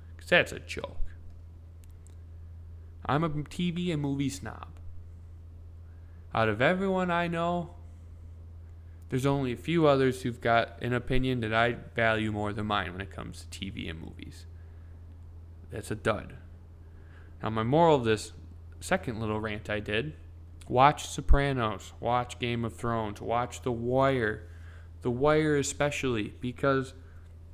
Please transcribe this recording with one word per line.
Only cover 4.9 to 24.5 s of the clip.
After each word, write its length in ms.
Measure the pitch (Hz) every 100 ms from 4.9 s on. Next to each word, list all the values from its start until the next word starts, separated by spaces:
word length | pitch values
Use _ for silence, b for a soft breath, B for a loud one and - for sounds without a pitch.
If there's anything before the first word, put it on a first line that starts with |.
| - - - - - - - - - B B B B B
Out 140 | 110 110
of 140 | 104
everyone 500 | 139 185 196 185 180
I 160 | 170 175
know, 480 | 170 170 175 165 - - - - - - - - - B B B B -
there's 160 | 131 135
only 260 | 139 131
a 60 | 117
few 280 | - 170 156
others 360 | 135 131 127
who've 180 | 127 117
got 420 | 117 117 110 -
an 120 | 120
opinion 480 | 123 - 127 131 127
that 120 | 110
I 200 | 110 120 120 -
value 380 | - 113 110 110
more 220 | 104 104
than 120 | 104 107
mine 280 | 104 87
when 80 | 90
it 100 | 98
comes 300 | - 110 -
to 80 | -
T 200 | - 98
V 200 | 107 92
and 100 | 82
movies. 460 | - 85 - - - B B B B B B - - - - - -
That's 200 | 110 -
a 40 | 110
dud. 420 | - 104 - - - - - - B B B B B B
Now, 80 | 113
my 140 | 110
moral 340 | 113 147 170 143
of 80 | 113
this 260 | 107 - - - - - -
second 400 | - 185 - 110
little 220 | 110 107
rant 280 | 110 104 -
I 120 | 107
did, 340 | 104 104 151 - - - - - -
watch 400 | 123 139 151 -
Sopranos, 840 | - 139 143 139 135 110 95 - -
watch 400 | 117 123 120 -
Game 240 | 120 120
of 100 | 117
Thrones, 460 | - 120 117 107 104
watch 420 | 113 117 123 -
The 120 | 131
Wire. 760 | 117 120 127 135 131 110 - B